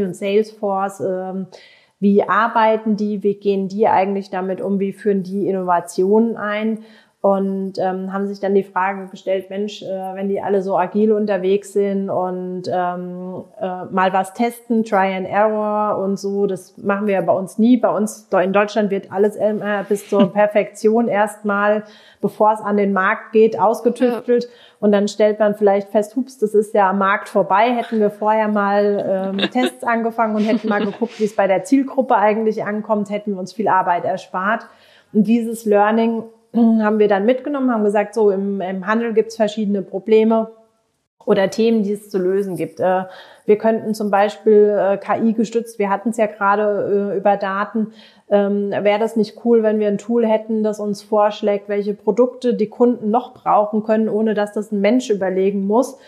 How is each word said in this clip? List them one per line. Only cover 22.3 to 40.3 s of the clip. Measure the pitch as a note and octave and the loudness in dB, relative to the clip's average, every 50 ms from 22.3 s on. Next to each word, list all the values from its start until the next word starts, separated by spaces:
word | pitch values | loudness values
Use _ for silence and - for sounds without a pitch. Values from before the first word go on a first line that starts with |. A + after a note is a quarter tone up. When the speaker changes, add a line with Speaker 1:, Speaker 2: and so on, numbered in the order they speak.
| - - G#3+ G#3+ A3 | 0 2 2 2 2
Speaker 1:
es | A3 | 0
an | G#3 G3+ G#3 | -2 -2 0
den | G#3 G3+ G3+ | 0 0 2
Markt | G3 F#3 F#3+ G3+ A3 G#3+ - - | 0 0 0 0 -2 -2 -6 0
geht, | - A3 A3 A3+ - | 4 4 4 4 4
ausgetüftelt. | D#3+ F3+ G#3 A#3 A#3 - A#3+ A3+ - B3+ A#3+ A#3+ G#3+ - B3 A#3+ A#3+ A#3+ | 2 0 0 0 0 -2 -2 0 2 0 0 0 -2 0 0 0 0 0
Speaker 3:
Ja. | - - - - - _ _ | -4 -12 -20 -20 -20 _ _
Speaker 1:
Und | G#3 G#3 | 2 2
dann | G3+ G3+ G3+ | 4 4 2
stellt | G3+ - - G#3+ G#3+ G#3 G#3+ | 0 0 2 2 2 2 2
man | A3 G#3 G3+ | 0 0 2
vielleicht | G#3 G#3+ G3 G3 G3+ G3+ - | 2 2 2 2 2 0 0
fest, | - G#3+ G#3 - - | -2 -2 -2 0 -4
hups, | C4 B3 - - - | -6 -6 -6 -4 -4
das | G#3+ G#3 - | -2 0 2
ist | G#3 G#3+ G#3+ - | 0 0 2 2
ja | G#3+ G3 F#3 | 2 2 2
am | F#3+ G3 | 2 2
Markt | G3 F#3+ G3+ G#3 - - | 2 2 0 0 -4 -2
vorbei. | - G3+ F#3 - F#3 G3+ A3+ B3 | -2 0 0 2 2 2 4 2
Hätten | B3 A#3+ A3+ - A3+ A3 | 0 -2 -4 -2 0 0
wir | G#3 G3+ | 0 0
vorher | G#3 - G#3+ G#3+ A3 A3 G#3+ G#3+ | 0 -2 0 0 2 2 0 0
mal, | G#3 G3+ G3+ G3+ G3+ G#3 G#3 G#3 G3+ G3 - - G3 F#3+ F#3+ G3 G3 G3 | 0 0 0 2 2 2 2 2 0 0 -2 -2 -2 -2 -2 -4 -4 -4
ähm, | |
Speaker 2:
<laughs> | G3+ G#3 | -4 -2
Speaker 1:
Tests | - B3+ B3+ B3+ - - B3+ | -2 -2 -2 -2 -4 -4 -4
angefangen | A#3+ A#3 A#3 A3+ A3+ A3+ - A3+ A3 G#3+ | -2 -2 -2 -2 -2 -2 -2 -2 0 0
und | G#3+ | 0
hätten | G#3 A3 A#3 A3 - G#3+ | 0 0 0 0 0 -2
mal | G#3 G#3 G#3+ | 0 0 -2
geguckt, | G3+ G3 - A#3 A3 - - | -2 -4 -4 -6 -6 -2 -4
wie | G#3+ | -4
es | G3+ - | -2 0
bei | - G3 | 0 2
der | F#3+ F#3+ F#3 | 2 2 0
Zielgruppe | F#3 - C#4 C#4 C4 C4+ - C4+ A#3+ - B3 | 2 2 2 2 2 0 -2 -2 0 2 2
eigentlich | G3+ G3+ G#3+ G#3 A3+ A3 A3 G3 G#3+ D3+ | 2 4 2 2 2 0 -2 -2 -2 -4
ankommt, | G3 G#3 G#3+ G#3 - A3 G#3 G3+ G3+ | -4 -6 -6 -4 -2 -2 -2 -2 -4
hätten | G#3 G#3 G#3 G#3+ G3+ | -6 -6 -4 -6 -6
wir | F3+ | -6
uns | F#3+ F#3 | -8 -8
viel | - - G3+ F#3 | -2 0 2 4
Arbeit | F3+ F#3 F3 F3+ F3 F3 - | 4 4 4 2 0 0 0
erspart. | D#3 F#3+ F#3 - - - F#3 F#3 G#3 A3+ A3+ - - _ _ _ _ _ _ _ _ | -2 -4 -4 -6 -8 -6 -4 -2 -2 -2 -2 -4 -12 _ _ _ _ _ _ _ _
Und | - G#3+ G3 G#3 | 0 0 2 4
dieses | A#3 A#3+ A3+ A#3 A3+ A3 - | 2 0 0 -4 -8 -6 0
Learning | G#3 G3+ G3+ G3+ G#3+ A3 A3+ A3+ A#3 A3+ A3+ A3 - - _ _ _ - | 2 4 4 4 4 4 2 2 0 -2 -4 -6 -10 -16 _ _ _ 2
haben | A3+ A#3 A3+ A3+ A3 G#3+ G#3+ A3 G#3+ | 4 4 4 4 4 2 2 4 4
wir | G#3+ G#3 | 4 4
dann | G3+ F#3+ G3+ | 4 2 2
mitgenommen, | A#3 C4 B3+ - D4+ D4 C4+ C4 B3+ | 2 2 0 -2 -4 -4 -2 0 0
haben | A#3+ A3 G#3 | 0 2 0
gesagt, | G#3 G3+ G#3+ G3+ G#3 - | 2 2 0 0 0 0
so | A#3 G#3+ G3+ | 2 2 2
im, | F#3+ G3 G3 G3+ G3 F#3+ | 2 2 -2 -4 -4 -4
im | F3 F#3 F#3+ F#3+ F3+ | -4 -6 -6 -6 -4
Handel | G3+ A3 A#3 A#3 A#3 G#3+ | -2 -2 -2 -2 0 0
gibt's | A3 A3 A3 - | 0 0 0 -2
verschiedene | - A3 G#3 - A3 G#3+ G3 G3+ G3 | -2 -2 -2 0 -2 -2 -2 -2 -2
Probleme | - - - F#3+ - A3 A3 A3 A3 A3+ | -4 -6 -8 -8 0 2 4 4 6 4